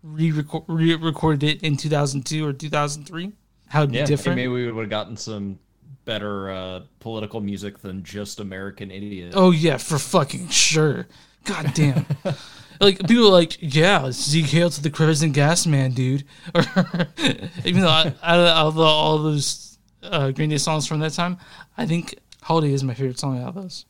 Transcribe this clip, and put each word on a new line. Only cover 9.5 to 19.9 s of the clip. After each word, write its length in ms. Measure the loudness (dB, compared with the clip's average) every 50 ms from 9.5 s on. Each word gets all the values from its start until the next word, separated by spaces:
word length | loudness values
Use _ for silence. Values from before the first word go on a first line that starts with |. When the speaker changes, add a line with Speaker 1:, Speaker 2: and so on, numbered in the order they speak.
Speaker 1:
yeah, 260 | 6 4 2 0 0 0
for 200 | -4 -4 -4 -4
fucking 500 | -2 0 0 0 0 0 -6 -10 -8 -2
sure. 560 | 2 2 2 4 4 4 2 2 2 -2 -8 -12 -18 -20 -20 _ _ _ _
God 280 | -8 -6 -2 -4 -2 2
damn. 300 | 2 2 4 2 0 -2 -2 -6 -6
Speaker 2:
<laughs> 140 | _ -6 -6 -6 -10 -20 -20 -20 -20 -20 -2 2
Speaker 1:
Like, 200 | 2 2 4 2 2 2
people 200 | 4 6 8 8
are 20 |
like, 240 | 8 8 6 4 -2 -8
"Yeah, 500 | -8 0 2 4 4 6 4 4 2 -2
Zeke 320 | -4 -4 -2 0 0 2 2 2
Hale 180 | 2 2 2 2
to 140 | 0 -2
the 80 | -4 -6
President 440 | 0 2 2 4 4 4 2 2 2
Gas 320 | 4 4 4 2 2 2
Man, 260 | 2 2 2 2 0
dude." 320 | 0 0 0 0 0 -2 -4 -8 -20 -20
<laughs> 140 | -20 -2 0
Or, 80 | 0 0 2 2 0 0 0 0 -4 -4 -4 _ -2 -2 -2 -2 -2 -8 -12 -12 -6 -4
even 160 | 0 2 4
though 80 | 4 4
I, 240 | 4 4 2 0 -2 -4
I, 120 | 0 2 4 6 6 4
out 160 | 4 4 2
of 120 | 2 2 4
all 380 | 4 4 4 4 2 2 2
those, 600 | 2 2 0 0 0 -2 -2 -6 -8 -12 -20 -20 _ _ _